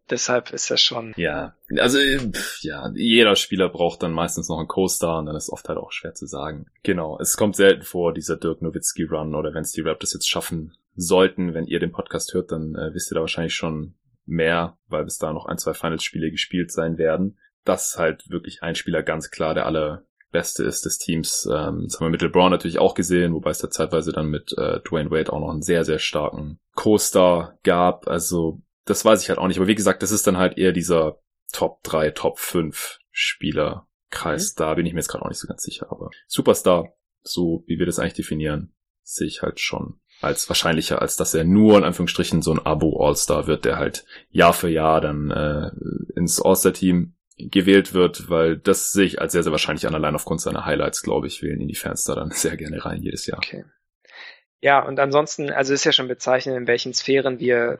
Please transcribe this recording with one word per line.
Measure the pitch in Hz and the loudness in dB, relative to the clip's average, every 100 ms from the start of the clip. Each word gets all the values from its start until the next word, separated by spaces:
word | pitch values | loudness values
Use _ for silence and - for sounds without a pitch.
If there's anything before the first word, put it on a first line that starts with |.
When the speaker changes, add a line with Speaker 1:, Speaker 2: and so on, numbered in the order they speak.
| - | -6
Speaker 1:
Deshalb | 123 - 127 120 | -4 0 0 -2
ist | - - | -8 -2
das | 123 | 2
schon | - 120 113 107 | 2 0 -8 -4
Speaker 2:
Ja, | 82 78 78 - - 73 | -4 -4 -8 -14 -6 0
also, | 123 139 | 4 4
pff, | 139 135 117 - - - | 2 0 -2 -6 -8 -10
ja, | 80 73 - | -10 -8 -8
jeder | - 117 113 110 98 | -2 4 6 8 6
Spieler | - 95 90 | 2 0 0
braucht | 85 85 - | 2 0 0
dann | 90 | -4
meistens | 80 85 - 80 | -2 -2 -4 -6
noch | 82 | -6
einen | 78 | -4
Co-Star | - 92 - 85 82 | 0 0 0 -2 -2
und | 76 | -4
dann | 76 | -8
ist | - | -8
oft | - - | -10 -6
halt | 80 | -8
auch | - | -8
schwer | - 82 | -10 -12
zu | - - | -12 -12
sagen. | 73 76 76 76 _ | -8 -8 -10 -14 _
Genau, | - 90 78 76 | -2 -2 -2 -4
es | 85 - | -4 0
kommt | 107 92 | 0 6
selten | 98 90 | 6 6
vor, | - 87 85 | 0 -2 0
dieser | 80 78 82 | -2 -4 -2
Dirk | 85 78 | -2 -4
Nowitzki-Run | 82 73 - - 80 78 78 76 | -4 -4 -6 -4 -4 -4 -2 -4
oder | 78 | -4
wenn's | 78 78 | -4 -6
die | - | -4
Raptors | 80 76 - | -4 -4 -6
jetzt | 82 - | -4 -4
schaffen | 87 - 82 78 - _ - | -4 -4 -6 -8 -16 _ -8
sollten, | 87 92 95 - 90 80 | 2 6 4 2 -2 -2
wenn | 80 | -2
ihr | 85 | -2
den | 85 | -2
Podcast | - - 82 - | -4 -6 -8 -4
hört, | 92 - | -4 -4
dann, | 80 78 78 | -6 -6 -6
äh, | 78 | -6
wisst | 87 - | -6 -4
ihr | 82 | -4
da | |
wahrscheinlich | 80 - 82 - | -2 -2 -4 -4
schon | 85 78 78 - _ _ - | -4 -6 -8 -14 _ _ -6
mehr, | 85 82 85 85 - _ | 0 2 2 -2 -8 _
weil | 78 82 | -6 -6
bis | - | -6
da | 80 | -6
noch | 78 - | -6 -6
ein, | 85 | -6
zwei | - | -4
Finals-Spiele | 78 82 80 - - 80 | -4 -4 -4 -6 -4 -4
gespielt | 78 - 90 85 | -4 -4 -4 -2
sein | - 82 82 | -4 -4 0
werden, | 80 80 98 - _ _ | 0 0 -2 -6 _ _
dass | - 92 - - | -2 -2 -2 -2
halt | 82 80 - | -2 -2 -8
wirklich | 87 - - | -8 -8 -8
ein | 85 82 | -6 -6
Spieler | - 82 | -2 -2
ganz | 80 80 - | -2 -4 -6
klar | - 80 | -4 -2
der | 78 - | 0 0
allerbeste | 78 76 76 _ _ _ 85 85 - | 0 -2 -6 _ _ _ -4 -2 -2
ist | - - - | -2 -4 -6
des | - | -6
Teams. | - 80 78 - - | -2 -2 -2 -4 -2
Ähm, | 78 78 82 | -2 -2 -4
das | 82 - | -6 -4
haben | 82 | -2
wir | |
mit | 82 | 0
LeBron | 82 90 92 | 2 6 6
natürlich | 90 87 80 | 4 0 2
auch | 92 - | 2 2
gesehen, | 87 90 87 | 2 2 2
wobei | 80 - | 0 -2
es | - | -4
da | - | -6
zeitweise | - 80 82 80 | -4 -2 0 -2
dann | 78 78 | -2 -2
mit, | 76 - - | -4 -6 -4
äh, | - - | -2 -4
Dwayne | - 82 76 | -2 -4 0
Wade | 78 78 | 0 0
auch | 76 | -4
noch | 80 | -4
einen | 78 | -4
sehr, | 80 85 78 | 0 2 2
sehr | 78 | 0
starken | - 76 76 - 76 80 _ | -2 -2 -4 -6 -10 -12 _
Co-Star | - 107 104 - 98 90 87 - - | -2 4 4 4 6 6 4 -2 -2
gab. | - 87 90 87 - | 2 4 4 2 -4
Also | 87 85 87 80 69 _ _ - | -4 -2 0 -2 -4 _ _ -4
das | 101 107 | 2 6
weiß | 107 | 4
ich | - | 4
halt | 95 | 0
auch | 92 | 0
nicht. | 90 | 2
Aber | 95 | 2
wie | 110 | 4
gesagt, | 98 - | 2 0
das | 95 | 0
ist | 104 - | 0 2
dann | 92 | 4
halt | 92 - | 2 4
eher | 92 | 2
dieser | 87 85 85 78 - _ _ - | 2 2 2 2 -4 _ _ -14
Top | - 85 - | -4 -4 -4
drei, | - 80 78 | -4 0 0
Top | - - - | 0 -4 -4
fünf | - 87 80 - - - _ | -4 -2 -2 -6 -12 -14 _
Spielerkreis. | - - - 76 76 76 - - _ _ - 82 76 - - | -6 -6 -4 -4 -2 -2 -4 -14 _ _ -6 -4 -2 -4 -2
Speaker 1:
Mhm. | |
Speaker 2:
Da | 78 80 | 0 0
bin | 85 | 0
ich | |
mir | 85 | -2
jetzt | - | -6
gerade | - - | -6 -8
auch | |
nicht | - | -8
so | - | -10
ganz | - | -10
sicher. | - - - | -10 -10 -10
Aber | - - - _ | -10 -12 -16 _
Superstar, | - - 101 98 87 85 _ _ _ | 2 4 4 4 2 0 _ _ _
so | - - 87 165 - | -8 -2 0 -2 -4
wie | - | -2
wir | 90 | -2
das | 85 | -2
eigentlich | 87 | -4
definieren, | - - 78 78 76 - _ _ _ | -4 -6 -4 -4 -4 -8 _ _ _
sehe | - - 78 | -14 -6 -6
ich | - | -4
halt | - - | -6 -4
schon | - - - - _ _ | -6 -6 -8 -14 _ _
als | - 73 - | -4 -4 -2
wahrscheinlicher, | 87 85 80 80 - | -2 0 0 0 -2
als | - - | -2 -2
dass | 82 | -2
er | 80 82 | 0 4
nur | 101 107 104 | 6 8 8
in | 78 | 6
Anführungsstrichen | 87 87 - 85 85 | 0 -2 -2 0 0
so | 82 | 2
ein | 78 - | 0 0
Abo-All-Star | 78 78 - 73 73 - 73 73 | 2 2 2 2 2 0 0 0
wird, | 73 - | 0 0
der | - | 0
halt | - - - - - | -2 -4 -12 -20 -4
Jahr | - 85 | 6 6
für | - 87 | 6 2
Jahr | 80 78 80 | 2 4 4
dann, | 76 76 73 | 2 -2 -2
äh, | 73 76 73 - - - - - - | -2 0 -2 -4 -8 -8 -8 -6 -2
ins | 87 - | 0 2
All-Star-Team | - 95 95 - 92 90 85 - _ - | 4 6 4 4 4 4 0 -8 _ -18
gewählt | - 98 92 98 - | 0 2 8 8 6
wird, | 92 90 - - | 4 2 2 0
weil | 85 82 78 | 2 2 2
das | 101 95 - | 2 2 2
sehe | 98 92 | 2 2
ich | - | 0
als | - | -2
sehr, | 87 | 0
sehr | 80 | 2
wahrscheinlich | 76 - 76 - | 0 0 -2 -2
an, | 80 | 0
allein | 76 76 | 0 -2
aufgrund | - 82 | -4 -4
seiner | - - - | -2 -4 -2
Highlights, | 73 - - | 0 0 -4
glaube | - - - | -2 -2 -2
ich, | - | -6
wählen | 78 78 | -6 -4
ihn | 76 | -6
die | - | -6
Fans | - - | -6 -6
da | - - | -4 -4
dann | 82 | -4
<laughs> | |
sehr | - 80 - | -4 -4 -4
gerne | 78 - | -8 -8
rein | - 85 | -8 -8
jedes | - - - | -8 -8 -8
Jahr. | - | -6
Speaker 1:
Okay. | - - - _ _ _ _ - - - _ _ | -8 -10 -16 _ _ _ _ -20 -20 -20 _ _
Ja, | 139 139 139 | 2 4 2
und | 135 | 0
ansonsten, | 139 143 151 - 143 | 2 2 2 -4 -4
also | - 135 | -2 0
ist | 139 165 | 2 2
ja | |
schon | 143 127 | 2 0
bezeichnend, | 123 - 127 135 127 | -4 0 0 0 -2
in | 123 | 0
welchen | 120 131 | 0 0
Sphären | 123 - 135 135 123 | -4 2 2 2 0
wir | 120 120 120 | 2 2 2